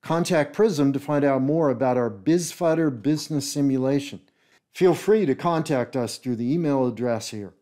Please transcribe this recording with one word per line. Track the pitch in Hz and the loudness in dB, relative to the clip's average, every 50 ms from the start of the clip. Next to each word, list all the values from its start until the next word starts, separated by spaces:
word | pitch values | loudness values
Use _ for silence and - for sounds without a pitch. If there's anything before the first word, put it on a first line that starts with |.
contact | - - 156 170 175 - 180 160 143 143 | -2 -2 0 0 0 2 2 2 2 0
PRISM | - - 208 226 180 143 143 139 | 0 2 2 2 4 2 2 2
to | 135 139 | 2 0
find | 135 - 151 147 139 | -2 -2 0 2 2
out | 143 139 131 | 2 2 2
more | 131 139 151 165 160 143 | 0 0 2 2 2 2
about | 127 113 131 127 123 | 0 2 0 2 2
our | 127 120 117 | 2 0 -2
BizFighter | 107 101 95 147 165 180 170 - - - 175 165 160 165 165 151 131 117 | -4 -4 0 2 2 2 0 -4 -6 -2 0 0 2 2 2 0 -2 -2
business | 101 143 156 151 - - 156 143 139 - | 0 0 0 0 -2 -4 -4 -4 -4 -4
simulation. | - 147 143 139 135 131 127 135 139 143 135 - - 95 _ _ _ _ _ _ _ _ _ _ _ | -2 0 0 2 2 0 0 0 0 0 -2 -4 -14 -16 _ _ _ _ _ _ _ _ _ _ _
Feel | - 180 185 160 | 2 4 4 4
free | - - - 214 220 202 | 4 2 2 2 2 4
to | 143 131 | 0 0
contact | 131 - 175 170 160 156 - 151 127 120 - - | 0 0 -2 0 0 0 0 -2 -2 -2 -2 -4
us | 131 120 107 - - | -4 -4 -4 -6 -8
through | - 131 120 | -6 -6 -4
the | 110 117 120 | -2 -2 -2
email | 147 175 165 143 143 135 131 | -2 0 0 0 0 0 0
address | 123 113 104 120 123 117 110 - - | 0 -2 -2 -2 -2 -2 -4 -4 -8
here. | - 107 101 92 - _ | -10 -10 -12 -12 -16 _